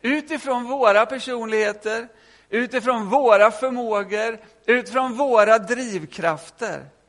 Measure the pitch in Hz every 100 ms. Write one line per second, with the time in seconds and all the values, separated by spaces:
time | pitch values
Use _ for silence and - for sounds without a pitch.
0 | 233 302 294 302 277 247 240 269 226 202
1 | 220 262 254 247 226 220 208 208 214 220
2 | 240 _ _ _ _ 220 247 254 233 233
3 | 202 269 254 202 214 214 262 247 233 208
4 | 190 208 226 226 - _ - 247 196 247
5 | 262 233 277 233 208 226 190 240 247 190
6 | 156 - 165 151 - _ 220 151 139 _